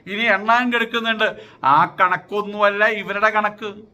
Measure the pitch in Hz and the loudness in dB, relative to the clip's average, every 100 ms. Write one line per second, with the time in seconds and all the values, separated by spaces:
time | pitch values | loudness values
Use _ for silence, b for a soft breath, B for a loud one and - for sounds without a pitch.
0 | 180 208 233 196 214 240 247 240 226 233 | -10 -4 0 0 2 2 2 -2 -2 -4
1 | 226 220 214 - B B 131 147 175 156 | -4 -2 -2 -4 B B 2 4 2 2
2 | 185 180 - 208 202 208 202 202 214 214 | 0 0 -4 -6 -6 0 0 2 0 0
3 | 185 202 214 214 208 208 214 202 - | -6 -2 0 0 -2 -6 -12 -14 -20